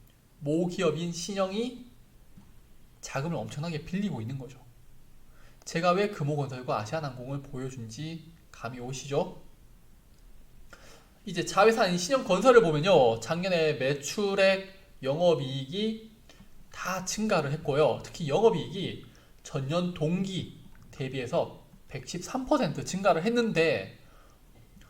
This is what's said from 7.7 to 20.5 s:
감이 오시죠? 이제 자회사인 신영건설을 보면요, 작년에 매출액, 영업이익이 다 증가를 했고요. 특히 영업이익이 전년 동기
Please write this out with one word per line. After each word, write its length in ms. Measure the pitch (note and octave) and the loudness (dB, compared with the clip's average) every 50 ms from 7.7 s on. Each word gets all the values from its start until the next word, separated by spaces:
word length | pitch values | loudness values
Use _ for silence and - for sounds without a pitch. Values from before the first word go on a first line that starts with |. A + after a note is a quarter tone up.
| C3 - A2+ A2 A2+ B2 D3 D#3+ E3 D#3+ - - - - - - - | -8 -10 -12 -12 -10 -10 -10 -10 -10 -10 -14 -16 -20 -20 -20 -20 -20
감이 260 | - - A#2+ B2+ B2 | -12 -10 -10 -10 -8
오시죠? 640 | A#2+ B2+ C3+ - - C#3 C#3 D3 F#3 - - - - - - - - - - - - - - - - - - - - - - - - - - - - - - - - - - - - - - - - | -10 -10 -10 -10 -8 -2 -2 -2 -2 -2 -6 -14 -18 -20 -20 -20 -20 -20 -20 -20 -20 -20 -20 -20 -20 -20 -20 -20 -20 -20 -20 -20 -20 -20 -20 -20 -20 -20 -20 -20 -20 -20 -20 -20 -20 -20 -20 -16 -12
이제 220 | G#3 E3+ E3 E3 | -8 -6 -4 -4
자회사인 500 | - - F#3 G3+ A3 A3+ A3+ A3+ F#3 F3 | -2 4 6 6 6 6 6 4 2 2
신영건설을 640 | F3 - - C#4 C4 - - F3+ F#3+ G#3+ C4 A#3+ A#3 | 0 0 0 0 0 2 2 0 4 6 8 8 10
보면요, 600 | F3 E3 D3+ D3 D3+ G3 F#3+ D#3 C3 A#2 A2+ A2+ | 8 8 2 2 4 6 6 8 8 6 4 2
작년에 540 | - - D#3+ E3+ F3+ G3 F3+ E3 D#3+ D#3 D3 | -2 -4 -4 -2 0 0 2 2 2 2 0
매출액, 920 | A#2+ B2+ C3+ D3 C#3 - - - - G#3 G3 G3 G3 G3 F#3+ F#3+ F#3+ F#3+ - - - - - - - B2 | 0 0 0 0 -2 -4 -6 -4 -2 -2 0 2 4 4 4 4 2 -2 -8 -16 -20 -20 -20 -18 -6 -4
영업이익이 1120 | C3 C#3 D#3+ F3 F3 E3 C#3+ C#3 C3 C3+ C#3 C3 C3 E3 G3 G#3+ A3 A3 A3 - - - - - - - - - - - - - - | -2 0 4 4 4 4 4 2 -4 -6 -6 -8 -6 -4 -2 -2 -2 -2 -4 -10 -16 -20 -20 -20 -20 -20 -20 -20 -20 -20 -20 -20 -18
다 360 | - - - - F#3 F#3+ F#3 | -14 -10 -8 -6 -6 -6 -4
증가를 440 | - - - G#3+ A3 G3+ E3 C3+ C3+ C#3+ | -6 -4 -2 0 2 2 2 2 2 -2
했고요. 480 | D#3 - - C3+ C#3+ D#3 B2+ A2 G#2+ - | -4 -2 0 2 4 4 4 4 0 -4
특히 240 | - - - F3+ C#3+ | -12 -10 -6 -4 0
영업이익이 800 | C3+ F3+ G#3+ A3+ F#3 D#3 A#2+ B2 D#3+ G3 E3+ B2+ G2 F#2+ - - - - - - - - - | 2 6 6 6 6 4 -2 -4 -6 -6 -6 -6 -8 -10 -14 -18 -20 -20 -20 -20 -20 -20 -20
전년 520 | - - C#3 C3 C3 D#3+ F3 F3+ F3+ F3 | -8 -8 -6 -4 -2 0 0 0 0 -2
동기 640 | - D3+ D#3 F3 F#3+ G3 F#3+ F#3+ D#3+ A2+ - | -2 -2 0 0 0 -2 -4 -4 -6 -6 -8